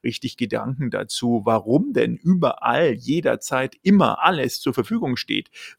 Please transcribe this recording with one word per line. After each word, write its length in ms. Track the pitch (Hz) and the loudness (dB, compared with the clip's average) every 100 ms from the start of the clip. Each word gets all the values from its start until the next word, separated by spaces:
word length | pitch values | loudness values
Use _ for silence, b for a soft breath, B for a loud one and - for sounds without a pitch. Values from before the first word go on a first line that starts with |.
richtig 320 | 123 - 123 - | -8 -6 -8 -6
Gedanken 540 | 117 113 110 135 127 | -4 -4 -6 -4 -4
dazu, 540 | 98 101 - 120 117 101 | -4 -6 -4 0 0 2
warum 480 | 113 107 139 277 | 0 4 2 2
denn 240 | 175 117 - | 0 0 0
überall, 760 | 165 185 147 - 120 131 165 | 2 2 2 0 0 2 2
jederzeit, 880 | 117 120 165 139 117 - 131 131 - | 0 -2 -2 0 -2 -2 -4 -4 -2
immer 440 | 185 202 127 - 165 | 4 6 4 2 2
alles 340 | 170 127 - | 2 -2 -4
zur 140 | - | -4
Verfügung 420 | - - 226 147 120 | -2 -2 -2 -4 -6
steht. 340 | - 107 - B B | -4 -6 -6 B B